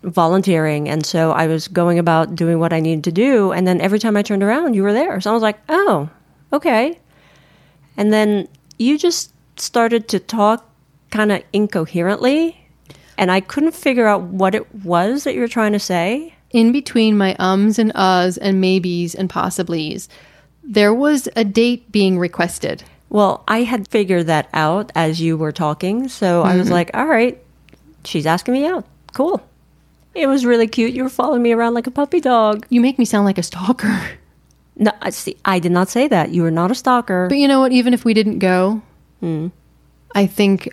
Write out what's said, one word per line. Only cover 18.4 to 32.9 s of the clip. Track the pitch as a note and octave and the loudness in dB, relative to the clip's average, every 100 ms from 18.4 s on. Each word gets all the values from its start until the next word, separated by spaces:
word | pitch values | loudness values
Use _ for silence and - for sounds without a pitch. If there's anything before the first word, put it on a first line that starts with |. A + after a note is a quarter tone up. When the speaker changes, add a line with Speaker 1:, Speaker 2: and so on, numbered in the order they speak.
| G3 F#3+ | -2 0
Speaker 2:
maybes | F#3 F#3+ F3+ F3 E3+ - | 2 2 0 -4 -6 -6
and | F#3+ | -6
possiblies, | - F3+ F#3 F3 E3+ D3+ - - - - _ _ _ | -4 -4 -4 -4 -4 -6 -10 -14 -20 -20 _ _ _
there | D4 G#3 G#3 | -4 2 2
was | A#3 D4 C#4+ - A#3 | 2 2 0 -2 -2
a | |
date | G3+ A3+ A#3+ A#3+ - | 0 2 2 0 -2
being | G#3 G3 F3+ | 0 2 2
requested. | F3 - E3+ - - - - _ _ | -2 -2 -4 -4 -8 -8 -14 _ _
Speaker 1:
Well, | G#3 G3+ - - | 2 2 0 -2
I | A3+ | -2
had | A#3 A#3+ F#3+ | 0 -4 -2
figured | A3 F#3 F3+ E3 | -2 2 0 2
that | D3+ - | -2 -2
out | D#3+ D#3 F#3+ A3 | -2 0 -2 -4
as | E3 D#3+ E3 | -2 -2 -2
you | E3 D#3+ | -2 -2
were | D#3 | -4
talking, | D3 D#3 D3+ F#3 A3+ C4 | -4 -4 -2 -4 -4 -6
so | - F#3 F3 | -4 0 2
I | F#3 F3+ | 2 2
was | G#3 | 2
Speaker 2:
Mm-hmm. | F3 | 0
Speaker 1:
like, | E3+ | -2
"All | - D4 | -4 0
right, | E4 E4+ - _ _ _ _ _ _ - | 2 0 -2 _ _ _ _ _ _ -6
she's | E3 D3 | -4 0
asking | F3 - | -2 0
me | B3+ D4+ | -2 -2
out. | F4+ - _ - | -4 -8 _ -12
Cool." | - D#4 - - _ _ _ _ _ _ | -4 -2 -2 -8 _ _ _ _ _ _
It | - C#4 | -2 0
was | C4+ A#3+ | 2 2
really | A#3 A3+ | 2 2
cute. | A#3+ A3+ | 0 -2
You | B3+ | -2
were | C4 | -4
following | - C4+ B3 | -2 0 0
me | A#3 | 2
around | A3+ A#3 | 2 0
like | A#3 B3 | -2 -4
a | |
puppy | C#4+ C#4+ F4 | -4 -2 0
dog. | C4 A#3 G#3+ G#3+ - | 2 2 2 0 0
Speaker 2:
You | A#3+ | 2
make | B3 | 2